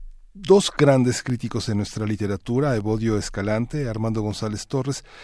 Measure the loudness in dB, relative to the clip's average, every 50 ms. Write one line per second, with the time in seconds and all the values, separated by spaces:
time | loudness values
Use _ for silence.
0 | -16 -16 -16 -18 -20 -20 -20 -2 4 6 6 6 6 2 2 4 6 6 6 6
1 | 4 2 2 0 -2 -4 -4 -4 -4 -4 -4 -4 -2 0 -2 -2 -2 -4 -4 -4
2 | -4 -2 -2 -2 -2 -2 -4 -4 -4 -2 0 0 2 2 0 0 0 0 0 0
3 | 0 0 0 0 -2 -4 -6 -4 -2 0 0 -2 -2 -4 -4 -4 -4 -4 -4 -2
4 | -2 -2 0 -2 -2 -2 -4 -4 -4 -6 -6 -6 -6 -4 -4 -2 -2 -2 -4 -6
5 | -8 -18 -20 -20